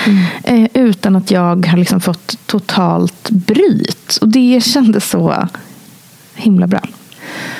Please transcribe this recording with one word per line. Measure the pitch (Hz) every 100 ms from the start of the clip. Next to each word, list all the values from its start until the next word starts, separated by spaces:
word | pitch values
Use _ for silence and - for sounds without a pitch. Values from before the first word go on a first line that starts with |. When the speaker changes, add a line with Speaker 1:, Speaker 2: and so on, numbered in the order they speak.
| -
Speaker 1:
Mm. | 202 175 - - 233
Speaker 2:
eh, | 220
utan | 254 247 190 202 190
att | 185
jag | 185 175 175 170
har | 175
liksom | 180 190
fått | 180 170 - - -
totalt | 214 185 - 175 170 175 - -
bryt. | 214 175 220 381 208 - - - -
Och | 220
det | 247 247 247
kändes | 240 285 233 208 -
så | 175 165 - 175 - - - - - - - - -
himla | 226 185 175
bra. | 190 - - - - - - - -